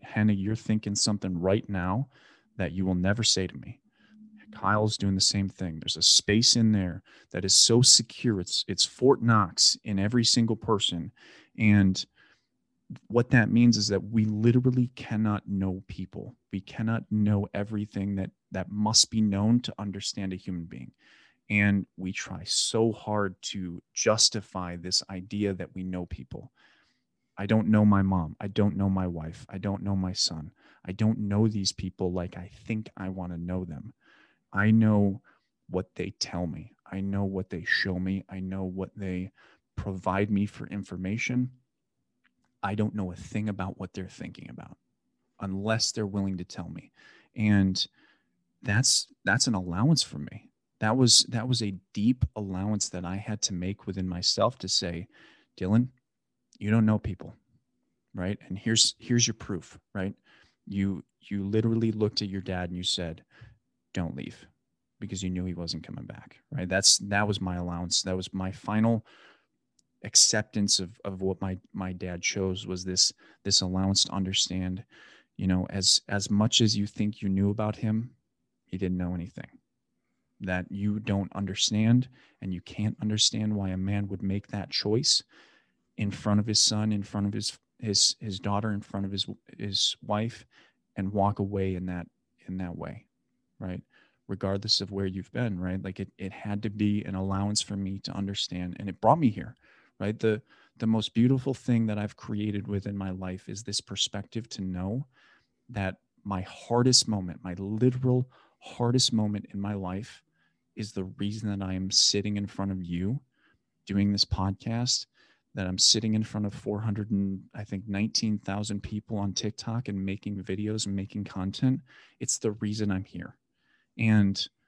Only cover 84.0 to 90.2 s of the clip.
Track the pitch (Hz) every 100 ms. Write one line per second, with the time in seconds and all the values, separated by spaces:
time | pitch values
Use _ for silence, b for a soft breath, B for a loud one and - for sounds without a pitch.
84 | 101 95 98 98 - 104 - - 104 113
85 | 147 - - b b b b b _ -
86 | 101 101 107 104 110 104 - 107 107 104
87 | 101 104 101 107 104 - _ _ 113 98
88 | - - 110 95 104 101 110 104 - 98
89 | 98 98 - - _ - 104 92 - -
90 | - 104